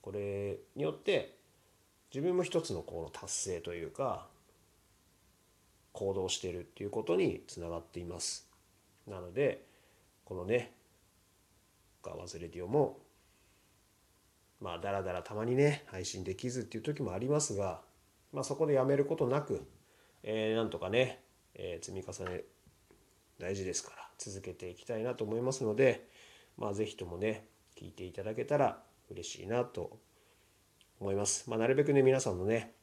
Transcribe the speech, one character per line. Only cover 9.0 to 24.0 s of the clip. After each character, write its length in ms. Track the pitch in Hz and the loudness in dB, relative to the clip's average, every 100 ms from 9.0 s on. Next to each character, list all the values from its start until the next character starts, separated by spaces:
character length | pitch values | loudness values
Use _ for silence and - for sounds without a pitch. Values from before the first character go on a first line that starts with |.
| - | -12
な 140 | 95 | -12
の 120 | 87 | -8
で、 320 | 101 139 - - - _ _ _ _ | 0 0 0 -10 -20 _ _ _ _
こ 100 | - | -10
の 100 | 92 | -8
ね、 300 | 92 120 113 - _ _ _ _ _ _ _ _ _ _ _ _ | 2 2 2 -14 _ _ _ _ _ _ _ _ _ _ _ _
ガ 100 | 87 | -12
ワ 140 | 82 92 | -10 -10
ズ 120 | 85 | -10
レ 100 | 85 | -10
デ 100 | 85 | -8
ィ 60 | |
オ 40 | 90 | 0
も、 300 | 139 139 - - _ _ _ _ _ _ _ _ _ _ _ _ _ _ _ | 2 2 0 -20 _ _ _ _ _ _ _ _ _ _ _ _ _ _ _
ま 120 | 95 | -10
あ、 60 | 85 | -6
だ 120 | 101 | -2
ら 100 | 98 | -2
だ 100 | 92 | -2
ら 100 | 90 | -4
た 120 | - | -4
ま 100 | 107 | -4
に 100 | 113 | 2
ね、 300 | 127 147 143 - | 6 6 4 -6
配 180 | 95 | -8
信 200 | 90 98 | -6 -6
で 100 | 92 | -6
き 160 | 95 127 | -4 -4
ず 120 | 123 | -6
っ 20 | |
て 120 | 107 113 | -6 -6
い 40 | |
う 20 | |
時 200 | 127 147 | -6 -4
も 100 | 117 | -4
あ 60 | 92 | -2
り 100 | 127 | 0
ま 120 | 147 | 2
す 160 | 147 101 | 2 0
が、 240 | 95 80 - _ _ _ _ | 0 -2 -10 _ _ _ _
ま 80 | 143 | -6
あ、 40 | |
そ 120 | 131 139 | -4 0
こ 100 | 156 | 4
で 80 | |
や 100 | 139 | 6
め 120 | 131 139 | 6 4
る 80 | |
こ 100 | 143 | 4
と 140 | - 127 | 2 4
な 120 | 139 | 2
く、 240 | 143 104 - - _ _ - _ | 2 -4 -6 -20 _ _ -20 _
え 280 | - 110 110 | -4 0 2
ー、 40 | 113 | 2
な 80 | |
ん 60 | 110 | 0
と 80 | - | -2
か 100 | 92 | 2
ね、 320 | 113 127 - _ _ _ | 4 4 0 _ _ _
え 240 | - 92 85 | -10 -8 -6
ー、 40 | 87 | -6
積 100 | 95 | -8
み 80 | |
重 200 | 92 92 | -8 -8
ね 200 | 90 90 - _ - _ _ - _ _ _ _ | -6 -6 -10 _ -20 _ _ -20 _ _ _ _
大 160 | 87 | -6
事 100 | 98 | -4
で 100 | 92 | -4
す 80 | 85 | -4
か 80 | - | -8
ら、 180 | - | -16